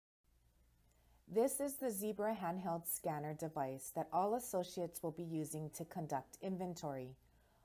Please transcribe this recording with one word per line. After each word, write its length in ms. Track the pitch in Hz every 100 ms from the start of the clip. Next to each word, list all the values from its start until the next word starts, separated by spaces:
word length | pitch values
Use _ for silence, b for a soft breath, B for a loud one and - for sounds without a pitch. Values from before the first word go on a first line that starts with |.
| _ _ _ _ _ _ _ _ _ b b b b
This 320 | 190 269 269
is 160 | 277 277
the 140 | 262
Zebra 460 | 190 214 208 214 214
handheld 520 | 175 185 185 170 -
scanner 460 | - 175 151 151
device 580 | 156 160 156 135 135 - 165
that 140 | 160
all 220 | 175 202 240
associates 680 | 240 190 180 185 170 -
will 100 | 165
be 120 | 160
using 460 | 170 160 147 156 156
to 120 | -
conduct 540 | 160 180 156 135 - -
inventory. 720 | 190 185 180 165 151 135 127 131 b b b b